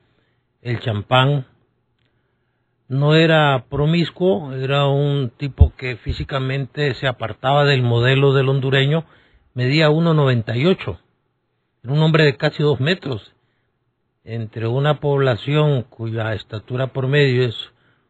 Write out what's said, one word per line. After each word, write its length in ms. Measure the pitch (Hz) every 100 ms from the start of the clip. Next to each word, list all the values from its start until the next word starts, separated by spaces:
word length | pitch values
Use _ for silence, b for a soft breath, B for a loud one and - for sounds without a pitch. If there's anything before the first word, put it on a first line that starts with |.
| _ _ _ _ _ _
el 180 | 123 113
champán. 680 | 123 104 98 127 135 143 127 _ _ _ _ _ _ _ _ _ _ _ _ _ -
No 260 | 131 147
era 520 | 156 160 160 147 131 -
promiscuo, 840 | 143 147 175 156 - 180 202 143
era 340 | 131 131 143 143
un 440 | 139 143 143 123 -
tipo 380 | 143 - - -
que 220 | 127 117
físicamente 960 | - 117 - 139 131 135 131 - 147 120
se 120 | 135
apartaba 580 | 120 110 101 131 143 143
del 180 | 135
modelo 500 | 123 117 123 135 139
del 160 | 135 131
hondureño, 560 | 139 131 135 135 160 b b b b _
medía 360 | 123 127 151 156
uno 240 | 151 170
noventa 440 | 156 139 123 113 117
y 80 | 165
ocho, 340 | 190 - 87 _ _ _ _ _ _ _ _
era 100 | 113
un 80 | 147
hombre 220 | 156 156
de 140 | 151 -
casi 260 | 151 -
dos 160 | 147 120
metros, 560 | 139 185 - 113 - _ _ _ _ _ _ _ _ _
entre 420 | - 117 110 117 113
una 340 | 127 147 143
población 840 | 147 139 135 117 - 147 151 135
cuya 500 | - - 113 113 110
estatura 540 | 107 - 107 - 123 131
promedio 560 | 135 131 147 139 123
es 120 | 123 - - _ _ _